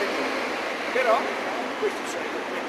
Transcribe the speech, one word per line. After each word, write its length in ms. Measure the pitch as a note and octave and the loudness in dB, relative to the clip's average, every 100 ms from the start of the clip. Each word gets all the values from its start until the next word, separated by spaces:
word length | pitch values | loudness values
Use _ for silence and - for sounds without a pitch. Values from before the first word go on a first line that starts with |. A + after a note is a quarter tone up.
peggiore. 340 | - - - - - - - - - B3 | 0 0 0 0 -2 -2 -2 -2 0 2
Però 180 | B3 A#3 - - - - - - | 6 4 4 0 -2 -2 -2 0
questi 240 | - - - | 0 0 -4
sono 160 | - - | -4 -2
i 80 | |
documenti 340 | - - C3+ | -4 -4 -2